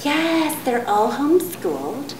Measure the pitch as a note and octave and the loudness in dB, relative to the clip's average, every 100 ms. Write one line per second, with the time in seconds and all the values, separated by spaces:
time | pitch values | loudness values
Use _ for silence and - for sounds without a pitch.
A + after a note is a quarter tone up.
0 | C#4+ D#4 E4 E4 D#4 - - A#3 A#3 G#3 | 0 0 2 2 0 -2 -2 -2 2 2
1 | A#3 A#3 D4 F4+ - - F#3 C#3 C#3+ B3 | 2 2 4 4 2 -4 -4 -4 -6 -8
2 | C#4+ | -10